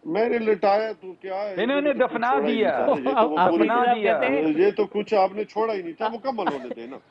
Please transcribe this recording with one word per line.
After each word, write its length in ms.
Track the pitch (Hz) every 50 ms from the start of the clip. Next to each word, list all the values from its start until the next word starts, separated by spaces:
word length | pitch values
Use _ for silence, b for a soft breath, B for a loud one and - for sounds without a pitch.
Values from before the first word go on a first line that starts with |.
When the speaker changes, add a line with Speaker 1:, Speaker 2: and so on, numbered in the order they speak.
| -
Speaker 1:
मैंने 320 | 151 165 202 226 240 240 240
लिटाया 540 | 226 214 214 185 - 202 196 214 220 220 208
तो 240 | - - 185 180 _
क्या 140 | - 190 185
है, 280 | 190 208 208 190 175 208
Speaker 2:
इन्होंने 240 | 240 277 285 285
Speaker 1:
ये 60 | 294 269
तो 60 | 220
कुछ 120 | 254 254
Speaker 2:
दफना 160 | - 233 226
Speaker 1:
छोड़ा 120 | 240 269 277
ही 60 | -
नहीं 100 | - 240
Speaker 2:
दिया। 160 | 226 214 180
Speaker 1:
था 140 | 147 - 220
ना, 60 | -
ये 240 | 262 - 131 269 269
तो 120 | 240 220
वो 80 | - 151
Speaker 3:
<laughs> 20 |
आप 120 | 165 180 185
Speaker 1:
पूरी, 140 | 165 165 165
Speaker 2:
दफना 220 | - 226 240 247
Speaker 3:
साहब 120 | 240 240
Speaker 2:
दिया। 160 | 226 208 196 170
Speaker 3:
कहते 200 | 147 131 127 269
हैं। 100 | - 156
Speaker 1:
ये 280 | 160 151 156 185 208
तो 140 | 202 - 208
कुछ 280 | 190 - 208 208 - 220
आपने 300 | 202 190 190 190 208 214
छोड़ा 300 | - - 208 220 226 220
ही 100 | 196 175
नहीं 100 | 170 160
था, 160 | - 214 220
मुकम्मल 380 | 233 247 - 269 262 233 -
होने 220 | - 143 135 123 123
देना। 300 | 123 117 117 123 135 117 _ b